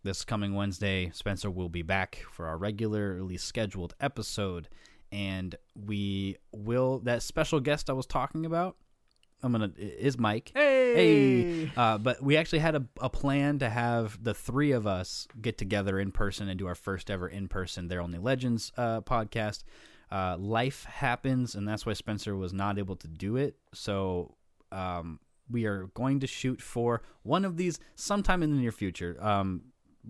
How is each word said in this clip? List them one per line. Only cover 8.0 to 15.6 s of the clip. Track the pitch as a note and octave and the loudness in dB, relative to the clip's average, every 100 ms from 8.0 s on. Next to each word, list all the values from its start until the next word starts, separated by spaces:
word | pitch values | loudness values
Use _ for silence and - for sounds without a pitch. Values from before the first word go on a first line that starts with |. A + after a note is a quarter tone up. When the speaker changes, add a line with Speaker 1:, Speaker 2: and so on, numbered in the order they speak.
| - | -2
Speaker 1:
talking | C#3 B2+ D#3+ D#3+ | -2 -2 -4 -2
about, | E3 F#3 - _ _ _ _ _ _ | 0 -2 -6 _ _ _ _ _ _
I'm | B2+ | 0
gonna, | A#2 G#2 - | 2 0 -4
i-, | |
is | G#2 - C#3+ B2 | -10 0 0 2
Mike. | A2 A2 - | 0 0 -2
Speaker 2:
Hey! | C4+ D4 C4 B3+ A#3 E3 D3+ C3+ B2 A#2 C3+ | 2 6 6 6 8 8 10 8 6 4 0
Speaker 1:
Hey! | D#3+ C3 | -2 4
Uh, | A2+ G#2+ | 4 4
but | A#2+ A#2+ | 2 0
we | C3+ D3+ | 4 4
actually | D#3+ D#3+ | 4 2
had | D#3+ D3+ | 4 2
a, | B2 - | -2 -4
a | B2+ | -2
plan | - C#3 C#3 C#3+ D3 | 0 2 2 2 2
to | B2 | 0
have | A#2 A#2+ A#2 A2 G#2 | 0 2 2 0 -2
the | A2+ | -4
three | - - B2 D3 | -4 -2 2 4
of | B2 G#2 | 4 2
us | F#2 F#2 - - A#2 | -2 -4 -8 -10 -6
get | A2+ | -6
together | - | -4